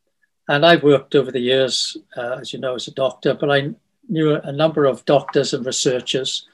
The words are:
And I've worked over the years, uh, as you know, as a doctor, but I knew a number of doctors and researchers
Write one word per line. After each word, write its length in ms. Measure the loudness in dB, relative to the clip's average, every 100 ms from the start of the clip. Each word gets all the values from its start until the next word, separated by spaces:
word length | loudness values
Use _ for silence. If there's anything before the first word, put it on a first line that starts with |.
| _ _ _ _ -4
And 180 | 2 4
I've 160 | 6
worked 320 | 6 2 4
over 180 | 0 0
the 80 | -2
years, 560 | 0 2 0 -2 -6 -10 _ -12
uh, 200 | -8 -10
as 100 | -10
you 80 | -10
know, 140 | -8
as 140 | -8 -10
a 40 |
doctor, 440 | -4 -4 -2 -2 -2
but 160 | 0
I 180 | 0 0 -8 _ _ -6
knew 240 | 0 0
a 180 | 0 -2
number 340 | 0 0 2 0
of 200 | 0 2
doctors 480 | 2 2 -2 0
and 100 | -4
researchers 840 | -4 -2 0 -2 -2 -4 -4 -8 -12